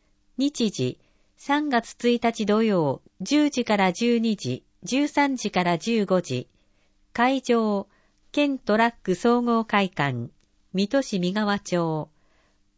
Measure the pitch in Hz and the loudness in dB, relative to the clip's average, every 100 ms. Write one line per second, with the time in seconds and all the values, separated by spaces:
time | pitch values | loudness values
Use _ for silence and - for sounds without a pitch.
0 | _ _ _ - 277 285 226 - 127 - | _ _ _ -4 -2 0 -4 -2 -4 -6
1 | _ _ _ _ - 285 302 247 226 - | _ _ _ _ -2 -2 0 -2 -2 -4
2 | 240 240 233 226 208 214 226 190 151 127 | 0 2 0 -2 0 2 2 2 0 -2
3 | _ - 185 294 294 262 233 208 190 180 | _ -12 0 2 2 0 -2 2 2 2
4 | 233 233 226 208 123 123 _ _ - 254 | 0 2 0 -2 -4 -8 _ _ -4 -2
5 | 294 - 285 262 208 - 175 170 - 226 | 0 2 0 0 -4 -2 0 0 0 0
6 | 196 185 - 123 - _ _ _ _ _ | 2 0 0 -6 -8 _ _ _ _ _
7 | _ - 247 269 - 233 220 202 190 _ | _ -2 0 0 0 0 2 -2 -4 _
8 | _ _ _ - 294 269 - 214 226 - | _ _ _ 0 0 0 0 2 2 0
9 | - 180 233 240 240 226 220 208 190 - | -4 0 2 2 2 0 0 0 0 -2
10 | 143 127 120 _ _ _ _ 185 202 277 | -2 -2 -8 _ _ _ _ -4 0 0
11 | 262 196 180 196 208 202 - 175 165 156 | 0 -2 -2 -2 -2 -2 -2 -2 -2 -4
12 | 151 _ _ _ _ _ _ | -6 _ _ _ _ _ _